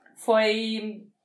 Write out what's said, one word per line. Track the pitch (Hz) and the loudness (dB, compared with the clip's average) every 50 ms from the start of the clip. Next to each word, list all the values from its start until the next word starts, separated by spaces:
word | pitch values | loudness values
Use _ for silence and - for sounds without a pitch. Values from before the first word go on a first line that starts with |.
| _ _ _ | _ _ _
foi | - - 240 220 220 220 214 214 220 226 220 220 220 214 214 208 - - - _ _ | -6 0 2 4 4 4 2 2 0 -2 -4 -4 -4 -6 -8 -10 -12 -16 -20 _ _